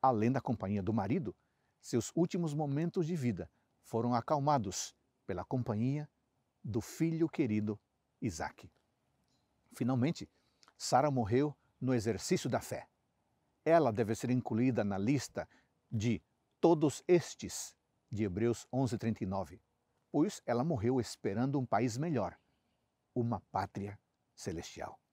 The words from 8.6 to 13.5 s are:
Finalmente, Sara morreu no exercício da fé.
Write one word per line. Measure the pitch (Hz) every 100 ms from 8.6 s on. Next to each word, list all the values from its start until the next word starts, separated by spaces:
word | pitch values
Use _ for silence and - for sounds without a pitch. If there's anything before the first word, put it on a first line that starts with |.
| - _ _ _ _ _ _ _ _ _ _
Finalmente, | - 117 131 127 175 - _ _ _ - _
Sara | - 127 147
morreu | 131 107 120 147 - _ _
no | 127 127
exercício | 107 98 - 180 139
da | 123
fé. | - - - _ _ _ _ _ _